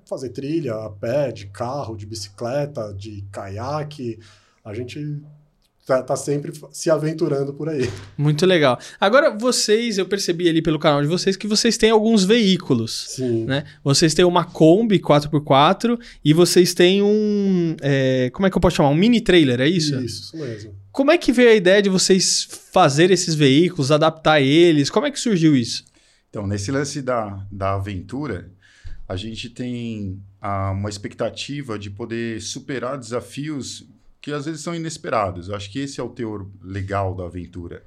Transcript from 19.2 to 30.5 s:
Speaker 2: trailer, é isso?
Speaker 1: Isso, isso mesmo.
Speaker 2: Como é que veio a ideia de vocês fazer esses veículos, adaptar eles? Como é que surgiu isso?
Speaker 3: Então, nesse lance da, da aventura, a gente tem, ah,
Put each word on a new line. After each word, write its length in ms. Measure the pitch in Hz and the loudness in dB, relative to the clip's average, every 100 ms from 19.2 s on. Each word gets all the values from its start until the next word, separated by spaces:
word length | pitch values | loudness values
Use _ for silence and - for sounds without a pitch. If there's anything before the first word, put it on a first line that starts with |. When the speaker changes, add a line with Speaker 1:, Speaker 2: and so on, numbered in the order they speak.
Speaker 2:
trailer, 400 | - 180 143 120 | 4 4 4 2
é 80 | 135 | 2
isso? 240 | 185 151 131 | 2 0 -2
Speaker 1:
Isso, 380 | 117 101 - 160 | -6 -10 -12 -12
isso 20 | |
mesmo. 360 | 139 107 - - - | -10 -10 -14 -20 -10
Speaker 2:
Como 200 | - 277 | 0 2
é 60 | 339 | 4
que 120 | - | 2
veio 180 | 240 247 | 4 6
a 20 | 220 | 6
ideia 240 | 175 202 | 6 4
de 100 | 202 | 4
vocês 560 | 185 - 190 - - - - - | 2 4 4 4 -2 -4 -12 -2
fazer 400 | 190 160 139 180 | 4 4 6 4
esses 240 | 180 175 156 | 4 0 2
veículos, 560 | 143 135 175 170 135 | 4 6 4 0 0
adaptar 500 | 151 156 151 156 156 | 2 2 2 2 4
eles? 480 | 135 156 170 151 139 | 4 6 6 4 2
Como 160 | 214 285 | 0 -2
é 60 | |
que 80 | - | -4
surgiu 360 | 247 185 160 139 | -2 2 4 4
isso? 300 | 117 - - _ _ _ _ | 0 -6 -12 _ _ _ _
Speaker 3:
Então, 160 | 113 98 | -8 -6
nesse 240 | 104 101 | -4 -4
lance 320 | 139 143 151 | -4 -4 -6
da, 420 | 127 120 104 98 98 | -4 -4 -4 -10 -12
da 240 | 101 98 98 | -6 -4 -2
aventura, 760 | 101 95 101 127 147 90 85 _ _ _ - - - | -4 -8 -10 -10 -8 -8 -12 _ _ _ -14 -14 -10
a 80 | 95 | -10
gente 360 | 110 110 120 | -8 -12 -14
tem, 680 | - 123 120 117 113 98 95 98 _ | -10 -8 -6 -8 -8 -8 -10 -16 _
ah, 300 | 104 | -6